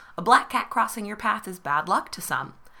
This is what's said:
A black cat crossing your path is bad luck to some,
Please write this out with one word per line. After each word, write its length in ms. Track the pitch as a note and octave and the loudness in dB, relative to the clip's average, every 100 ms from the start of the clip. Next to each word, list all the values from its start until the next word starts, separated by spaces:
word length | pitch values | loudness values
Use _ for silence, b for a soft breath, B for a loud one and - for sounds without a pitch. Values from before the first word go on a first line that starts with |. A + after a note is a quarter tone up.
| B - | B -2
A 40 | |
black 280 | F3 B3+ - | 6 6 6
cat 200 | B3 - | -2 0
crossing 360 | - A3 - G#3 | 0 0 -2 -8
your 100 | G#3+ | -4
path 320 | A3+ G#3+ - | -2 -2 -4
is 120 | F3+ | -8
bad 300 | C#3+ D3 E3 | -2 0 2
luck 220 | A3 - | 0 -2
to 100 | - | -8
some, 320 | - C3 C3 - B B | -6 -6 -6 -12 B B